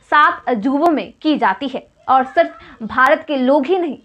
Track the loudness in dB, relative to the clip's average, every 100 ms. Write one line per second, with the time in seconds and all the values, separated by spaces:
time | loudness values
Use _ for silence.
0 | _ 2 2 0 -4 -4 -2 0 0 0
1 | -4 -6 -2 0 0 -2 -6 -10 -14 _
2 | 0 0 0 -2 -2 -4 -20 -16 -6 0
3 | 2 2 -2 -2 2 2 0 -2 -4 -6